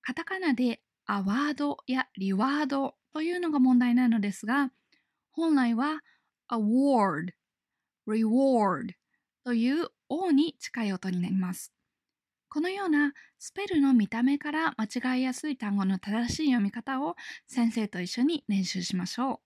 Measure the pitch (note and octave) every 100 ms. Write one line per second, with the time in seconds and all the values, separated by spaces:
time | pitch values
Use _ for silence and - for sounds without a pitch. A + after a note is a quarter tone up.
0 | - B3+ E4 F#4+ F4+ B3 B3 A3+ _ _
1 | - G3+ F#3+ A3+ D4 C#4+ D4 - - C4
2 | - - G3 F#3+ B3+ D4 D4 C#4 C4+ _
3 | _ D#4 D#4+ F4+ E4+ D4 B3+ B3 B3 A#3+
4 | B3+ A3+ G3+ G3 G#3 C4+ C4+ _ _ _
5 | _ _ _ - E4 C#4+ A#3+ A3+ C#4+ D#4
6 | _ _ _ _ _ A#3 G#3 A#3+ C#4 B3+
7 | G3 D3+ F3 - _ _ _ _ _ _
8 | - A3 A3 A#3+ C4+ B3 G3+ D#3+ B2 -
9 | _ _ _ _ B3 A#3 A#3 D4+ E4+ _
10 | _ D4 F#4 C#4 E4 - - - G#3+ F#3
11 | F#3+ F3+ F3 F#3+ F3+ F3+ - _ _ _
12 | _ _ _ _ _ D4+ F4 F#4+ F#4+ D4
13 | D4 - - _ - - G4+ E4+ C#4 B3
14 | G3+ A3+ B3 C#4+ D4+ D4+ D#4+ - A3 B3
15 | B3+ B3+ C4 B3+ D4+ C4 G#3+ G3+ F#3+ F#3+
16 | - G#3+ A#3+ - D#4 B3 G3+ A#3 B3 C4
17 | D4+ F4 - - _ - A3+ A3+ G#3 F#3
18 | F3+ - C4+ E4 - G3 F3+ F#3+ F3 F#3
19 | F3+ - C4 -